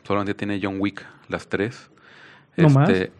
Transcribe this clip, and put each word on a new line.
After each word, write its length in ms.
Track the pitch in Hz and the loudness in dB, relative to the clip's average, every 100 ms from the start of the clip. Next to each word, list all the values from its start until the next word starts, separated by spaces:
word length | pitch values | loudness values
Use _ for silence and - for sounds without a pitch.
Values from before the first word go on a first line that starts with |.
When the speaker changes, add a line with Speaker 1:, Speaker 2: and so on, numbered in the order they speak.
Speaker 1:
solamente 300 | - 101 101 101 | -4 -4 -2 -6
tiene 240 | 104 101 | -6 -4
John 140 | 98 98 | -4 -4
Wick, 240 | 101 - - - - | -4 -6 -20 -20 -10
las 180 | 87 - | -10 -6
tres. 400 | 95 107 - - _ _ - - - _ - | -4 -4 -8 -20 _ _ -20 -20 -20 _ 2
Speaker 2:
¿No 120 | 160 | 4
más? 200 | 139 156 | 6 4
Speaker 1:
Este, 220 | 92 - - | 2 -2 -8